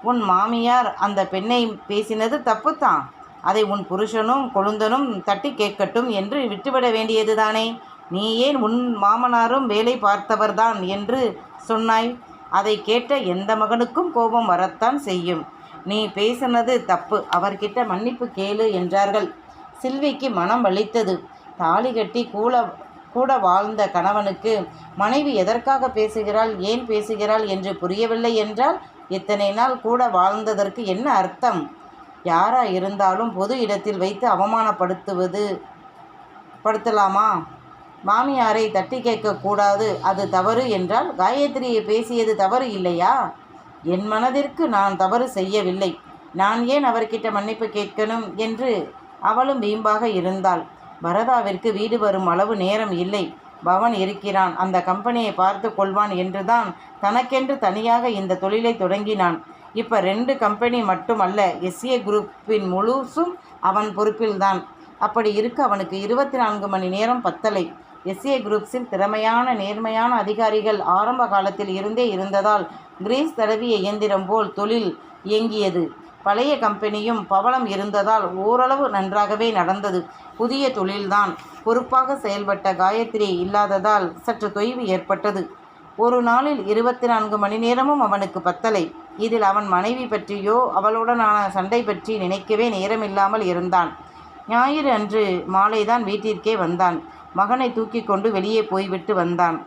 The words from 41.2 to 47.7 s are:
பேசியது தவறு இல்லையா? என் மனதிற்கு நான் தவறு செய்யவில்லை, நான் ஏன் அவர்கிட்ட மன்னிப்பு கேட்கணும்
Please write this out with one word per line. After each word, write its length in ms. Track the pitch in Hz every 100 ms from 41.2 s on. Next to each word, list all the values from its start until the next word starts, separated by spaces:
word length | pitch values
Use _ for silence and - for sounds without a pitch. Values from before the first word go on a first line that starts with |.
| 190 269 285 262 247 226
பேசியது 520 | 202 220 233 240 220 196
தவறு 340 | 190 247 254
இல்லையா? 440 | 196 180 170 185 269 202 - - - - -
என் 240 | 160 185 208
மனதிற்கு 600 | 220 247 262 285 285 311
நான் 280 | 208 196 190
தவறு 320 | 190 226 254
செய்யவில்லை, 600 | 202 190 208 185 190 190 - - - -
நான் 340 | 170 196 233 240
ஏன் 200 | 285 262
அவர்கிட்ட 440 | 233 220 220 220
மன்னிப்பு 360 | 208 214 220
கேட்கணும் 680 | 220